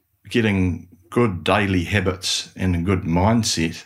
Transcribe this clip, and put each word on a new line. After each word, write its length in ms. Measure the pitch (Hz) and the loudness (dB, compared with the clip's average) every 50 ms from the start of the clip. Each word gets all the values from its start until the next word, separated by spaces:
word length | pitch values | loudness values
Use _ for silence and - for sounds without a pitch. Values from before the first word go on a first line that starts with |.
| _ _ _ _ _ - | _ _ _ _ _ -4
getting 600 | - 120 110 107 98 92 92 90 80 82 - - - - _ _ | 0 0 2 2 2 2 0 0 -2 -4 -8 -16 -20 -20 _ _
good 340 | - 120 120 107 92 87 | 0 2 2 2 0 -2
daily 420 | - 92 95 107 101 98 92 90 85 | 0 0 2 2 2 2 0 0 0
habits 680 | 85 98 104 92 95 - - - - - - - - - | 0 0 0 0 -2 -2 -4 -4 -6 -4 -6 -6 -10 -6
and 220 | - 95 92 90 | -2 0 0 0
a 40 | 85 | 0
good 220 | 85 95 95 95 | 0 0 0 0
mindset 840 | - 82 82 87 95 110 117 117 107 - - 85 82 82 80 - - | 0 0 0 2 2 2 2 2 0 0 -2 -2 -2 -4 -4 -8 -16